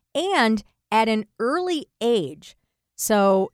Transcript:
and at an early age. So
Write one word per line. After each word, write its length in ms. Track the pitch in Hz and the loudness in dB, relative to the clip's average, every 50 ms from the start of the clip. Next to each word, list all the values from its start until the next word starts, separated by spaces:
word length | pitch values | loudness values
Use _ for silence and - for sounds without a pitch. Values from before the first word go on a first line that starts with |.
| _ _ - | _ _ -6
and 500 | 277 339 392 392 311 233 220 220 214 - _ _ _ _ _ | -4 -2 0 0 2 2 2 0 -2 -4 _ _ _ _ _
at 200 | 208 220 220 226 | 0 0 0 2
an 160 | 220 214 214 - _ - | 0 -2 -4 -6 _ -6
early 480 | 220 240 285 349 359 359 349 302 - - _ _ | -4 -2 -2 -2 -2 -4 -4 -6 -6 -10 _ _
age. 560 | 214 233 240 214 160 131 151 147 - - - _ _ _ _ _ _ _ _ | -2 0 0 0 0 -4 -8 -14 -20 -20 -20 _ _ _ _ _ _ _ _
So 560 | - - - 220 208 196 196 190 190 190 - | -8 -4 0 2 4 4 4 4 2 2 -2